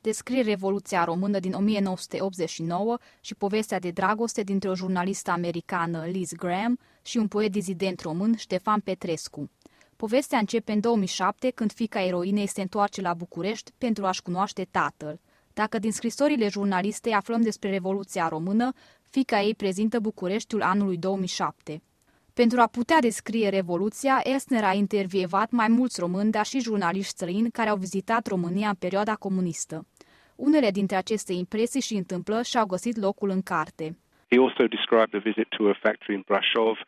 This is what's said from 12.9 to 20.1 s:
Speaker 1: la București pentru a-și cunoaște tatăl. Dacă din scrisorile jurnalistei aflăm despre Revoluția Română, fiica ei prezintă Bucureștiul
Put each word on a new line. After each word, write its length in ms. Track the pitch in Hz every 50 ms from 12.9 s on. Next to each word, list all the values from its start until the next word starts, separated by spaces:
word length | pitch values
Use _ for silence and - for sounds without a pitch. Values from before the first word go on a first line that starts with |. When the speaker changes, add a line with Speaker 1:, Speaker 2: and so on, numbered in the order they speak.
| - -
Speaker 1:
la 120 | 190 175 175
București 580 | 170 175 - - 170 170 196 220 214 - - _
pentru 280 | _ - 240 220 208 196
a-și 160 | 185 185 -
cunoaște 460 | _ - 175 180 196 202 - - 185 _
tatăl. 480 | - 185 156 143 - _ 156 151 151 - _ _ _ _ _ _ _
Dacă 260 | - 214 214 - 226
din 120 | 196 226
scrisorile 560 | 208 - - 233 - - 285 302 302 240 220
jurnalistei 680 | 202 - 202 202 202 190 180 185 208 214 - - 233 220
aflăm 280 | 202 196 - 233 233
despre 280 | 233 220 208 - - 202
Revoluția 580 | 196 196 180 190 190 202 208 - - 190 170
Română, 440 | 160 160 156 165 185 202 220 240 254 262 _ - - _ _ _ _
fiica 320 | - 269 254 - 240 208
ei 140 | 202 208 214
prezintă 440 | _ 208 190 185 185 214 226 - 240
Bucureștiul 600 | 202 220